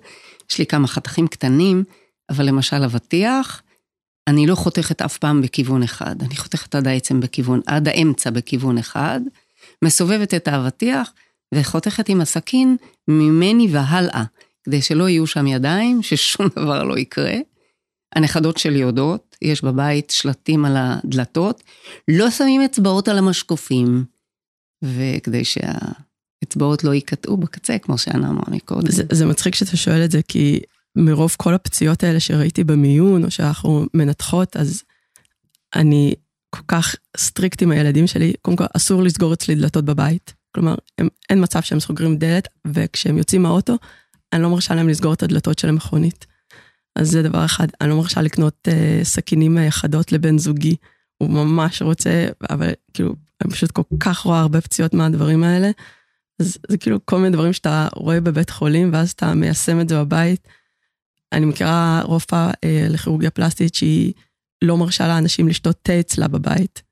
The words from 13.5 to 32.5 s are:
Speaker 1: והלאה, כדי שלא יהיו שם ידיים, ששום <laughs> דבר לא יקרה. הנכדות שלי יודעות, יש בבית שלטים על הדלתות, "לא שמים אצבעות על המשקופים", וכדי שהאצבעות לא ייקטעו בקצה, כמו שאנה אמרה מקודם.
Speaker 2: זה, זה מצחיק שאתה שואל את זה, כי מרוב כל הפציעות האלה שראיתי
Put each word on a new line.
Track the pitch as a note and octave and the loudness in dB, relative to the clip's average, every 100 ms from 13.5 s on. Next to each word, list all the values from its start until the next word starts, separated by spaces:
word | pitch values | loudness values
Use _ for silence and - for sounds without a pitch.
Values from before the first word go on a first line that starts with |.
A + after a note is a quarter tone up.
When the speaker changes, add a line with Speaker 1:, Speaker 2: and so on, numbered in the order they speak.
| A#3 A3 | 4 4
Speaker 1:
והלאה, | D3 C3+ F3+ F3+ - A2 - _ _ | 2 2 0 0 -2 -6 -10 _ _
כדי | - C#3+ | -4 -2
שלא | - D#3 F#3 | 0 2 2
יהיו | E3 D#3+ | 2 0
שם | D#3+ C#3 | 0 0
ידיים, | C3 C3+ F#3 A#3+ A#3+ | 0 0 0 2 0
ששום | - D3+ - - G3 | 0 -2 0 0 -2
<laughs> | - | 0
דבר | D3+ C#3+ | -2 -2
לא | C3+ C3+ | -2 -4
יקרה. | B2+ C#3+ C#3+ B3 D#4 _ _ _ _ _ _ D#3+ | -6 -4 -4 -4 -8 _ _ _ _ _ _ 0
הנכדות | D3+ E3 D#3 - | 0 0 0 0
שלי | D#3 C#3 | -2 0
יודעות, | B2+ A#2+ D3 F#3 - _ | 0 0 -2 -4 -10 _
יש | D3+ D3 | -4 -2
בבית | C3+ C3 C#3+ D3 D3 | -2 0 0 -2 -2
שלטים | - C#3 C3 - D#3 D3 | -4 -2 -4 0 2 2
על | C3+ | 0
הדלתות, | B2+ B2 - C3 A#2+ D#3+ G3 - _ - - - - | 0 -4 -4 -4 -2 -2 -2 -4 _ -20 -20 -6 0
"לא | E3 A#3 | 2 2
שמים | A3+ C4+ C4+ | 2 2 4
אצבעות | C4+ - F#3+ F#3+ G3+ | 2 2 2 2 0
על | G3+ | 2
המשקופים", | F#3+ F3 - D#3+ - B2+ B2 B2 B2+ _ _ _ _ _ _ _ | 2 0 -4 -6 -2 0 2 0 -2 _ _ _ _ _ _ _
וכדי | C#3 B2+ C3 D3 - A#2+ A#2+ | -6 -4 -4 -4 -2 -2 -2
שהאצבעות | - - - - - - _ _ _ - D3+ D3 D3 | -4 -6 -6 -8 -12 -18 _ _ _ -10 -2 0 0
לא | D3 | 0
ייקטעו | C#3+ - C#3 - G3+ | -2 -2 -8 -4 -4
בקצה, | E3 - - A3 | -4 -6 -6 -6
כמו | - B2 | -4 -4
שאנה | - B2 C#3 | -2 -2 -2
אמרה | - - | -4 -4
מקודם. | - - - E3+ | -8 -6 -2 0
Speaker 2:
זה, | - D#3+ | 0 0
זה | D#3+ D#3+ | 2 2
מצחיק | D3+ F#3 - | 0 -2 -2
שאתה | F#3+ E3+ | -2 0
שואל | F3+ D#3+ E3 | 0 2 2
את | |
זה, | D#3 - | 0 0
כי | - C#3+ D3+ - _ _ - | 0 0 0 -4 _ _ 2
מרוב | D#3+ D3+ E3 - | 2 4 0 0
כל | F3 | 0
הפציעות | F3+ - - D#3 E3+ | 0 -2 -2 0 2
האלה | F3 D#3+ | 0 0
שראיתי | - D3+ D#3 | 0 0 0